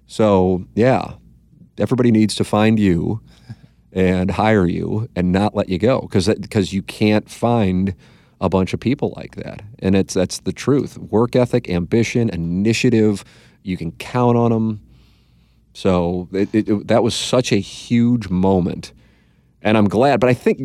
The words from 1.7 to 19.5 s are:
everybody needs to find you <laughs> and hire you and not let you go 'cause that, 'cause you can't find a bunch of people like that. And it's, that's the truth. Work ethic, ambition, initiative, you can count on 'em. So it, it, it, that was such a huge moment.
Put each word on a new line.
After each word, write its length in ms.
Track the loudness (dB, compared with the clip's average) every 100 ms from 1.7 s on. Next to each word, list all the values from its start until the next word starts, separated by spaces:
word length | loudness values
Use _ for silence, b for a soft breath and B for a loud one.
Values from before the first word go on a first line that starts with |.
| -6
everybody 340 | -2 2 2
needs 240 | 4 2 0
to 80 |
find 360 | -2 2 2 4
you 400 | 2 2 -2 -6 B B B B
<laughs> 340 | B B B
and 400 | -2 0 0 -2
hire 340 | 0 2 4 2
you 400 | 0 -4 -4 -6 -2
and 160 | 0
not 240 | 0 0 -2
let 140 | -4
you 80 | 0
go 240 | 0 0 0
'cause 180 | 0 0
that, 240 | -2 -2
'cause 240 | -2 -2
you 80 | -4
can't 480 | -6 0 2 2 -2
find 640 | -4 -2 0 0 0 -2 -4 b b b b
a 80 | -2
bunch 240 | 0 -2
of 60 | -2
people 340 | -4 -2 -4 -8
like 200 | -16 -14
that. 260 | -14 -14 -16 -4
And 160 | 0 2
it's, 180 | 2 0
that's 240 | -2 -4
the 120 | -10
truth. 440 | -6 0 0 0 -10
Work 380 | -2 0 2 2
ethic, 340 | 2 0 -2
ambition, 600 | -4 0 0 0 0 -2
initiative, 960 | -2 -4 -2 0 2 2 4 2 0 -6 b b b
you 140 | -10 -8
can 140 | -8
count 440 | -12 -6 0 2 2
on 140 | 2
'em. 280 | 0 -2 -6 -12 b b b b b b b _
So 540 | -4 0 0 0 -4 -4
it, 180 | -2 0
it, 160 | 0 0
it, 180 | -2 0
that 160 | 2
was 120 | 2 -2
such 360 | -2 -2 0
a 60 | -2
huge 720 | -4 -12 -2 0 2 0 -2
moment. 640 | 0 2 2 0 -6 -14 -20 b b b b b